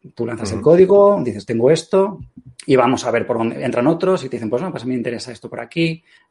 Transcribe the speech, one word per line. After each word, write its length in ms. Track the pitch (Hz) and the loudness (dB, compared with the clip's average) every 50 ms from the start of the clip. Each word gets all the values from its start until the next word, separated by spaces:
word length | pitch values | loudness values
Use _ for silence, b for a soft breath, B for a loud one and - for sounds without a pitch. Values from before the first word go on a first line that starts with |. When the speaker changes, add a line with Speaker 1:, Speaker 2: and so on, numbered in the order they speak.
| - - _ | -20 -16 _
Speaker 1:
tú 120 | - 120 | -8 -6
lanzas 260 | 113 117 104 110 101 | -6 -6 -8 -6 -6
el 80 | 110 107 | -4 0
Speaker 2:
Ujú. 40 | 104 | 4
Speaker 1:
código, 580 | 151 170 175 185 185 202 202 202 202 202 190 127 | 4 6 6 6 6 6 6 6 6 4 2 -2
dices, 200 | 123 101 104 - | -4 -6 -8 -6
"Tengo 260 | - 120 113 117 135 | -4 -2 2 4 4
esto", 480 | 160 - - - - 190 196 208 190 - - - _ - - - - - - | 2 2 0 0 0 0 0 0 -4 -10 -18 -20 _ -20 -20 -20 -20 -10 -2
y 100 | - 139 | 2 2
vamos 300 | 127 123 123 131 - - | 4 4 2 2 0 -2
a 60 | 123 | -2
ver 140 | 110 117 107 | -2 -2 -2
por 140 | - 120 113 | -2 -2 -2
dónde 260 | 113 117 123 139 143 | -2 -4 -4 -4 -6
entran 220 | 123 - 120 123 | -4 -2 0 0
otros, 360 | 147 165 165 196 185 185 180 135 | 0 0 0 0 0 0 0 -2
y 60 | 131 | -6
te 80 | - | -8
dicen, 140 | 110 113 107 | -8 -6 -4
"Pues 100 | 117 123 | -4 -4
no, 80 | 185 185 | -4 -4
pues 140 | 143 123 113 | -8 -8 -6
a 20 | |
mí 60 | 127 | -6
me 60 | 127 123 | -6 -4
interesa 320 | 113 - 117 107 - 127 | -4 -6 -8 -8 -10 -14
esto 180 | 120 - - 117 | -16 -16 -16 -14
por 100 | - 120 | -14 -14
aquí", 440 | 117 - - 170 165 165 160 160 b b b b b b | -12 -8 -4 -2 -2 -2 -4 -6 b b b b b b